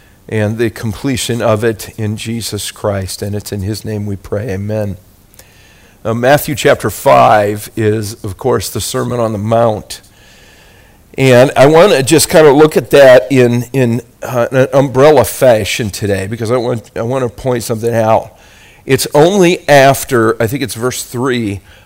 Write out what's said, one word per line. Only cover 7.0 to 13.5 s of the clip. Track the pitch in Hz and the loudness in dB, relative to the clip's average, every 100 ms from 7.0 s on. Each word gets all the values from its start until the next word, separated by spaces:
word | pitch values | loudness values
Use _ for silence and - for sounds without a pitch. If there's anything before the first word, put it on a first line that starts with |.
| 135 131 123 110 104 107 - - | 2 4 4 4 0 -4 -8 -4
is, | 107 107 104 - | -2 -2 -4 -10
of | 107 95 | -12 -8
course, | 127 120 - | -2 -2 -4
the | 113 | -8
Sermon | - 131 123 120 | -8 -6 -6 -4
on | 113 | -4
the | 107 | -4
Mount. | 107 113 117 104 - - _ _ _ _ _ _ _ _ _ _ _ - | -2 0 0 -2 -8 -18 _ _ _ _ _ _ _ _ _ _ _ -2
And | 131 123 139 - | 4 6 6 6
I | 135 | 6
wanna | 160 202 147 | 6 4 4
just | 131 160 - | 2 2 2
kinda | 175 156 | 4 6
look | 139 156 175 | 6 4 2
at | 123 | 2
that | 147 135 127 - | 6 8 8 4
in, | 135 123 | 2 2